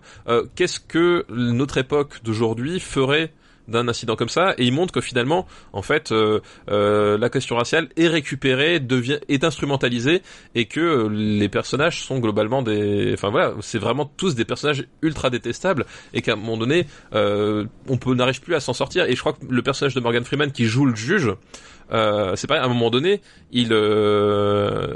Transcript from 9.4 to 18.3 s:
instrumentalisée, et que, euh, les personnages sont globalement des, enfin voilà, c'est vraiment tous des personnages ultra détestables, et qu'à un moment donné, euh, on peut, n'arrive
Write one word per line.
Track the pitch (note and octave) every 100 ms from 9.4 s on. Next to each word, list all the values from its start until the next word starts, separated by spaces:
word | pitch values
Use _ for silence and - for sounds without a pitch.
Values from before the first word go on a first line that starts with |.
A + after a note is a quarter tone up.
instrumentalisée, | E3 - C#3 C3+ B2+ A#2+ B2 F3+ - - - B2
et | A#2
que, | D3
euh, | E3+ C#3+ G#2+
les | G#2+ G#2+ G#2 G2+
personnages | A2+ - C3 E3 D#3+ -
sont | C3+
globalement | A2+ G#2 G#2+ C3
des, | A#2 G#2 G#2 G2+ G2+
enfin | G#2 G2+
voilà, | B2+ D#3 -
c'est | - A2+
vraiment | G2+ B2+ C#3+
tous | - F#3 B2
des | A2+
personnages | B2 C#3+ C#3 - _
ultra | D#3+ - C3+
détestables, | A#2+ A#2 - F#3 D#3+ G#2 - -
et | B2
qu'à | B2
un | G#2+
moment | A2 A2+
donné, | A2+ E3+ E3 - -
euh, | A2 G#2 G#2 G#2 G#2+ G#2+ - -
on | C3
peut, | B2+
n'arrive | B2+ B2